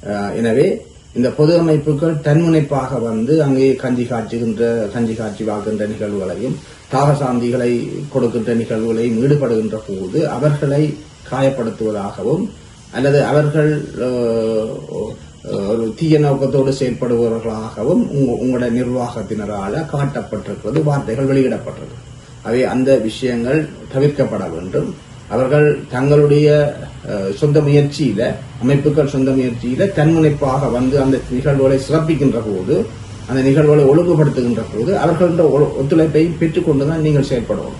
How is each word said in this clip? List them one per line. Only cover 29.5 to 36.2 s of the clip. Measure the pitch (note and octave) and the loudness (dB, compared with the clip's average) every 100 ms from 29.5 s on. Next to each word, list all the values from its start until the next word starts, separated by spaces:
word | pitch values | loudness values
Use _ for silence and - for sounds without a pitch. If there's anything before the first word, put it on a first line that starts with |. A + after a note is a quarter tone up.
| A2+ A#2+ C3 G3 | -2 -4 -2 0
தன்முனைப்பாக | F3+ D3+ E3 D#3 C#3+ C#3 C3+ C#3 | 2 2 4 2 2 -2 0 0
வந்து | A#2+ B2+ C#3 | 0 0 2
அந்த | C3+ C3 - | 2 0 -2
நிகழ்வுகளை | B2+ C#3+ C#3 C3+ C3+ - | -2 0 2 4 2 2
சிறப்பிக்கின்ற | D3+ D#3 D3+ C3+ A2+ A2 | 0 2 2 2 0 -4
போது, | F#2+ F#2 E3 A3 - - - - | -4 -2 -2 -2 -8 -16 -16 -6
அந்த | C3 | -2
நிகழ்வுகளை | C3+ C#3 D3+ D3+ | 2 4 6 6
ஒழுங்குபடுத்துகின்ற | C3+ D3+ F3 D#3+ D3 B2+ A#2+ A2+ A2 | 6 4 4 4 2 2 0 -2 -4
போது | G#2+ C3 | -4 -2
அவர்களோட | G3 D#3 E3 F3 D#3 | 0 0 2 2 4
ஒ-, | D#3+ C3 D3 - | 4 4 2 2
ஒத்துழைப்பை | C#3 D#3+ D#3+ D3 | 0 2 4 4